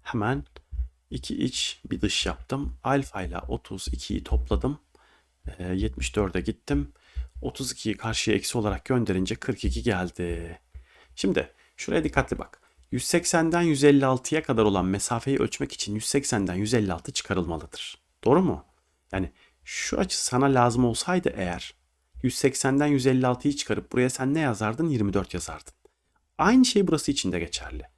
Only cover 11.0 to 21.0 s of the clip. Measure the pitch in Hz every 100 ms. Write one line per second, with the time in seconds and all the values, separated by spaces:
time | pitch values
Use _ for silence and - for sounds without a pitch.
11 | _ - 196 175 - _ _ - - 165
12 | 156 - 131 - - - _ _ _ 123
13 | - 175 175 170 160 170 170 143 147 143
14 | 135 127 - 156 156 113 107 98 90 98
15 | - 117 135 139 110 - 147 - - 104
16 | - 143 143 113 92 92 107 120 101 82
17 | - - - 92 87 80 82 - - -
18 | _ _ 113 151 180 78 - _ _ _
19 | _ 95 87 _ _ _ - - - -
20 | 190 - - 123 139 131 120 117 120 113